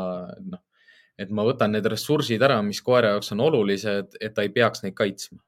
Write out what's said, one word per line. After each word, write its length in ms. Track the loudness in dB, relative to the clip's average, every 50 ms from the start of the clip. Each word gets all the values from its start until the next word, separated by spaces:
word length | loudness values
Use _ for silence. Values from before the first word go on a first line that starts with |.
| -4 -6 -6 -8 -10 -12 -16 -16
noh. 240 | -14 -14 -14 -14 _ _ _ _ _ _ _ _ _ _ _ -14
Et 100 | -10 -6 -2
ma 80 | 0 0
võtan 300 | 0 2 2 0 0 0
need 100 | 0 -2 -2
ressursid 500 | -2 -2 -2 -2 0 0 0 -2 0 2
ära, 200 | 4 4 4 2 0
mis 140 | -2 -4 -4
koera 300 | 0 2 4 4 4 4
jaoks 220 | 2 0 -4 -6 -2
on 80 | 0 2
olulised, 720 | 2 4 4 2 2 0 0 0 -2 -2 -2 -4 -6 -12 -10 -10
et 100 | -6 -4
ta 120 | -2 -4
ei 20 | -2 2
peaks 260 | 2 2 2 2 -2 -8
neid 100 | -8 -2
kaitsma. 400 | 0 -2 -2 -2 -6 -14 -16 -16 -20 _